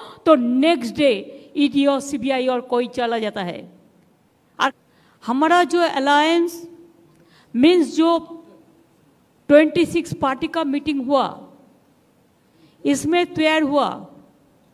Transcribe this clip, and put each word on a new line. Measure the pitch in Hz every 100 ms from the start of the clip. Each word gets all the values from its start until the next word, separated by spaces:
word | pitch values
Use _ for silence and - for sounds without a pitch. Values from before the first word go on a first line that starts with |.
| - - -
तो |
next | 302 240 254 311 339 233
day | - 285 202 - - - 294
ईडी | 285 277 277
और | 269
सीबीआई | 277 285 254 262 254
और | 247
कोई | 247 240 247
चला | 247 233 233
जाता | 214 208
है। | 175 - - - _ _ _ _ _ _ _ -
और | 269 - _ _ _ _
हमारा | - 254 311 349
जो | 349 349
अलायंस | 330 277 277 294 311 339 339 - - - - _ _ _ _ _ _
means | 233 294 359 269 -
जो | 330 330 330 - - - _ _ _ _ _ _ _ _ -
ट्वेंटी | 294 311 349 330
सिक्स | 339 -
party | - 277 262 320
का | 330
meeting | 311 277 294 277 254
हुआ, | 277 185 - - - _ _ _ _ _ _ _ _ _ _ _ _
इसमें | - 269 294 349 349
तैयार | 339 311 311
हुआ। | 294 285 233 - 196 - _ _ _ _ _